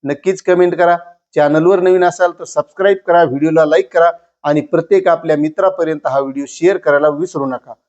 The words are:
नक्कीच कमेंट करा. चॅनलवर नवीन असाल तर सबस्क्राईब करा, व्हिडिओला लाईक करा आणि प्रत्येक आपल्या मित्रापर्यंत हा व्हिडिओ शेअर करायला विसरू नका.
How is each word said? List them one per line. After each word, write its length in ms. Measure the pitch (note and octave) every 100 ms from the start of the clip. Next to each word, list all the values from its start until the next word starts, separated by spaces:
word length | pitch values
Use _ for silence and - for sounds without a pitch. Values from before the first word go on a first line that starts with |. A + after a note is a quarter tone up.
नक्कीच 380 | C#3 D3 F#3+ F#3+
कमेंट 320 | - F3+ F3+
करा. 220 | E3+ F3 E3+ - _ _ D#3
चॅनलवर 440 | D3 D#3 E3+ F#3+
नवीन 240 | F#3 F#3
असाल 260 | F3+ E3+ F3
तर 140 | E3 E3+
सबस्क्राईब 500 | D3 - - F#3+ F#3+ -
करा, 160 | E3+
व्हिडिओला 400 | D#3+ C#3 D#3 D#3+
लाईक 280 | D#3 D#3 -
करा 160 | E3+ E3+ E3+ _ _
आणि 160 | D3 D3+
प्रत्येक 460 | D3 E3+ E3 G3 F#3
आपल्या 280 | E3 E3 D3+
मित्रापर्यंत 720 | D#4 - F#3+ F#3+ D#3+ D3+ D3
हा 120 | C3+
व्हिडिओ 240 | C#3 C3+ C#3
शेअर 280 | - E3+ F#3+
करायला 320 | D#3+ C#3+ D3+
विसरू 360 | D3 F3 D#3 C#3
नका. 260 | B2 C3 A2+